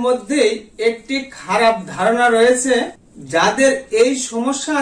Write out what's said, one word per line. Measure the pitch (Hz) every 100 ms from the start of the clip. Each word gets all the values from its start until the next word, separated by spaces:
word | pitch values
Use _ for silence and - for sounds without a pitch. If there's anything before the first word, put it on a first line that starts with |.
| 247
মধ্যেই | 247 - 285 214 - - - 226
একটি | 226 - 269 262 -
খারাপ | 180 202 226 226 -
ধারণা | - 202 240 240 226
রয়েছে, | 240 254 269 247 - - _ - 135
যাদের | 165 196 262 269 - - 220
এই | 254 254 -
সমস্যা | 226 254 277 - 294